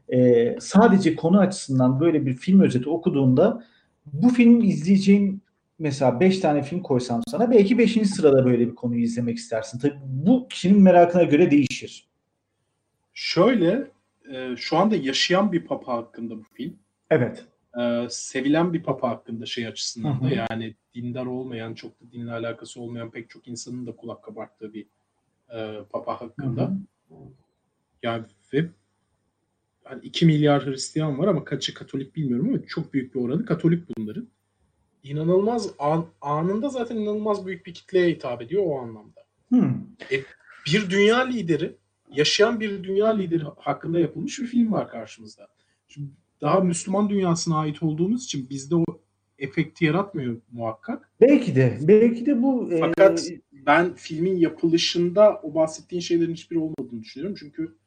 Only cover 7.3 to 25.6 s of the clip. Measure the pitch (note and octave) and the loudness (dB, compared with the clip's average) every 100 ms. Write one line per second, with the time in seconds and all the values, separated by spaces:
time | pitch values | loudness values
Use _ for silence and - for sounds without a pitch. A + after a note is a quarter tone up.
7.3 | D#3 A#3 A#3+ G3 A#3+ A3+ A3 G3+ - D3+ | -2 4 6 6 4 2 2 0 2 4
8.3 | C3+ B2+ A#2+ A#2+ - A#2+ A#2+ A#2 A#2+ A#2+ | 6 4 2 0 -2 -4 -2 -2 -2 -4
9.3 | A#2 - A2+ - A#2+ D3 C#3+ C3+ C3 E3+ | -6 -6 -8 -8 -4 -4 -4 -8 -2 2
10.3 | B3+ B3+ - F3+ G3+ F#3 F3 F3 F3 D#3+ | 2 0 -4 4 8 8 8 6 4 4
11.3 | D3 F3 D3 B2+ - G#2+ - _ _ _ | 4 6 4 2 -4 -12 -18 _ _ _
12.3 | _ _ _ _ _ _ _ _ - - | _ _ _ _ _ _ _ _ -12 -4
13.3 | - G#3 A#3+ E3 A#3 C4+ _ _ _ - | 2 4 4 2 0 -6 _ _ _ -18
14.3 | C3 B2+ A#2+ - D#3+ F#3 - C3+ C3 - | -12 -10 -10 -2 0 2 0 -2 -2 0
15.3 | F3+ G#3 E3+ - C#3 - A#2 A#2 - A2+ | 0 0 -2 -4 -8 -6 -8 -8 -12 -12
16.3 | G#2+ - - D3 - _ _ - B2 A#2+ | -12 -16 -14 -14 -14 _ _ -2 0 0
17.3 | - - _ _ A#2+ A#2+ A#2+ A#2+ - - | -6 -20 _ _ -6 -4 -4 -6 -10 -10
18.3 | C3+ C#3 D#3 F3+ E3 E3 C3+ B2+ A2+ - | -6 -2 0 0 -2 -6 -6 -6 -6 -10
19.3 | A2+ A#2+ B2+ A2+ - - A#2+ D3 C3 - | -12 -10 -10 -10 -10 -12 -8 -6 -4 -2
20.3 | F#2+ F#2+ A2+ A2 - _ A#2+ A#2+ B2+ B2 | -4 -4 -8 -10 -14 _ -14 -10 -8 -8
21.3 | B2+ C3 A#2 A2+ A2+ A2+ - A#2+ A#2+ A#2 | -8 -10 -12 -12 -14 -18 -20 -20 -14 -12
22.3 | A#2 A#2 A2+ A#2 C3 A#2 A#2+ A2+ A#2+ A#2 | -8 -8 -10 -16 -16 -14 -12 -12 -14 -18
23.3 | - - A#2 - B2 A#2 A2 A#2 G#2+ - | -20 -18 -16 -14 -12 -14 -14 -16 -16 -16
24.3 | G#2+ G#2+ _ G#2+ G#2+ G2+ _ _ _ _ | -16 -18 _ -16 -16 -18 _ _ _ _
25.3 | _ _ A2+ | _ _ -12